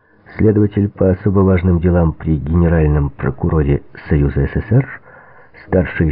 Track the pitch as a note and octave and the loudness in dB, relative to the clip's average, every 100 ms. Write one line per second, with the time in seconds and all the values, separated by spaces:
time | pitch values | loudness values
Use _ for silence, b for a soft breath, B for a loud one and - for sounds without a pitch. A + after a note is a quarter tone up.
0 | b b - F2+ G#2 G#2 G#2 - G2+ - | b b -14 0 2 2 0 0 -2 0
1 | F#2+ F#2 G#2 G2 F#2+ F2+ F#2 F2 F2 F2 | 0 0 0 2 2 2 2 0 2 2
2 | D#2+ - D#2+ D2+ C2+ E2+ E2+ E2 D2+ D2 | 0 -2 -4 -4 -2 0 2 2 2 0
3 | C#2+ - - - E2+ D#2+ C#2 C#2 - - | -2 -4 -8 -4 -2 0 0 -2 -4 -14
4 | - D2+ C#2 C#2 C#2 D#2+ - A#2 - - | -4 0 0 -2 -2 -4 0 0 0 -8
5 | B B B B B - - F#2+ D#2 - | B B B B B -20 -4 -2 -2 -2
6 | D#2+ | -2